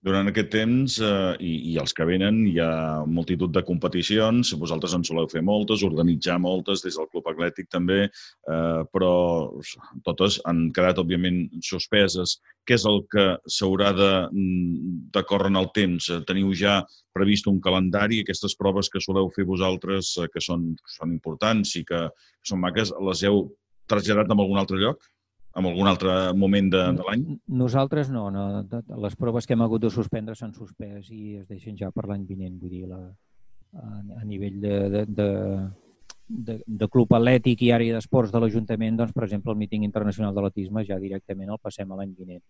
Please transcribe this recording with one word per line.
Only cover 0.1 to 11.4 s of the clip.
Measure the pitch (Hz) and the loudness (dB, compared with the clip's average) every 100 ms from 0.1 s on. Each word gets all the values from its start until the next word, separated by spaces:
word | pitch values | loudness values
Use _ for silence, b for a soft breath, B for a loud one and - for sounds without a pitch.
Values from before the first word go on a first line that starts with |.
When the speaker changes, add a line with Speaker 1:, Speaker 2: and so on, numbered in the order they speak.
| 98 98 | 2 2
Speaker 1:
aquest | 107 104 | 0 0
temps, | 110 110 123 135 120 | 0 2 2 2 0
eh, | 110 101 95 87 | 2 2 0 -2
i, | 90 80 76 | -4 -4 -2
i | 80 | -2
els | 67 - | -2 -2
que | 80 | 2
venen, | 92 98 110 107 | 2 2 4 4
hi | 85 | 2
ha | 82 80 80 78 76 | 2 0 -2 -2 -2
multitud | 85 82 87 90 | -2 0 0 2
de | 80 85 | 0 0
competicions, | 87 90 90 85 107 110 120 120 | -2 0 -2 0 2 4 4 2
vosaltres | 78 82 80 80 | -2 -4 -4 -2
en | 90 | -2
soleu | 85 82 80 | -2 0 -2
fer | 82 | 0
moltes, | 85 104 104 107 | 0 2 2 2
organitzar | 98 78 85 82 - 87 | 2 2 2 2 0 0
moltes, | 90 92 87 98 | 0 -2 -2 -4
des | 92 | -4
del | 78 78 | -6 -6
Club | 87 82 | -6 -6
Atlètic | 80 85 82 87 | -2 -4 -4 -6
també, | 90 87 98 | -2 2 4
eh, | 101 - - _ - 80 82 82 78 | 2 -2 -20 _ -6 -2 0 -2 -2
però | 95 92 90 87 85 76 - 76 - B 65 | 0 4 4 4 2 -2 -8 -14 -16 B -10
totes | - 80 95 90 | -6 2 2 2
han | - 85 82 80 | 0 2 2 4
quedat, | 90 90 | 4 4
òbviament, | 85 90 90 90 | 2 0 0 0